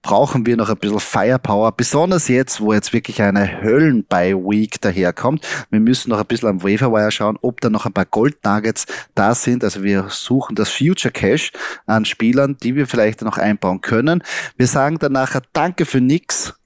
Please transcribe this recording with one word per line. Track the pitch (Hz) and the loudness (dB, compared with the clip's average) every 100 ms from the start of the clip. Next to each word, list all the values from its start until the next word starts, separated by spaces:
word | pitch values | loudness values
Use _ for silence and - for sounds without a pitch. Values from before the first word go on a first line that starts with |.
brauchen | - 104 139 131 113 | 2 2 4 2 2
wir | 117 | 0
noch | 104 | 0
ein | 107 | -2
bisschen | 104 104 | -2 -2
Firepower, | - - 104 127 - 104 110 | -2 0 2 2 0 2 2
besonders | - 120 143 175 185 - | 0 0 0 2 0 2
jetzt, | 123 131 - | 0 0 -2
wo | 107 | 0
jetzt | 107 - | 0 0
wirklich | 117 - - | -4 -4 0
eine | 101 98 98 - | 2 2 0 -2
Höllen-Bye-Week | 107 127 156 120 - 95 90 98 92 104 107 - | 0 4 4 2 0 0 2 0 0 0 0 -2
daherkommt. | 107 95 90 - 123 151 - - - | -2 0 -2 0 -2 -2 -6 -10 -2
Wir | 107 | 2
müssen | 110 127 - | 2 2 0
noch | 107 | -2
ein | 110 | -2
bisschen | 117 117 | 0 0
am | 95 | 0
Waiver-Wire | 98 107 131 110 104 | 0 0 2 2 0
schauen, | - 107 104 | 0 -2 -2
ob | 123 120 | -4 -2
da | 120 | -2
noch | 107 | -2
ein | 110 | -2
paar | 98 92 | -2 -2
Gold-Nuggets | 104 131 147 107 104 110 110 - - - | 2 0 0 -2 0 0 -4 -8 -10 -8
da | - 101 | 0 0
sind. | 120 - 123 | 2 0 0
Also | 107 98 | -2 -2
wir | 98 98 98 | 0 0 -2
suchen | - - 131 - | -6 -2 -2 -2
das | 107 104 | -4 -2
Future | - 143 185 - | 0 0 0 -2
Cash | - - 143 - - - - - | 0 0 0 -2 -8 -12 -10 -2
an | 110 | 0
Spielern, | 107 - 113 123 139 143 | 0 0 2 2 0 -2
die | 120 | -4
wir | 135 135 | -2 -2
vielleicht | 127 107 113 | 2 2 0
noch | 110 - | -6 -2
einbauen | 101 104 92 95 | 0 0 0 -2
können. | - - 143 170 - - - _ | 0 0 2 0 -2 -10 -10 _
Wir | 123 | 0
sagen | - 139 165 | 2 0 0
dann | 143 | 0
nachher | 135 131 135 - | 0 0 -2 -4
Danke | 165 165 180 | -2 -2 -2
für | 165 135 | 0 2
nix | 127 160 _ - - - | 2 2 _ -6 -6 -12